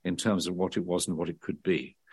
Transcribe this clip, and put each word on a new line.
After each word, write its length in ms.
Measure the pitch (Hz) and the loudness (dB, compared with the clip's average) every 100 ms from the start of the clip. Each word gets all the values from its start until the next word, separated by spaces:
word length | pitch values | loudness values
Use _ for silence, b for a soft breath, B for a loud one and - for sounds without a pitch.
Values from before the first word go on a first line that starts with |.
in 100 | 90 | -4
terms 320 | 90 117 95 82 | 0 2 2 2
of 80 | |
what 220 | 90 92 - | 0 0 0
it 100 | 85 | 0
was 220 | 87 90 | 0 0
and 80 | 82 | -2
what 120 | 85 | -2
it 120 | 82 | -4
could 240 | - 78 | -6 -4
be. 320 | 95 85 - - _ | 0 0 -2 -14 _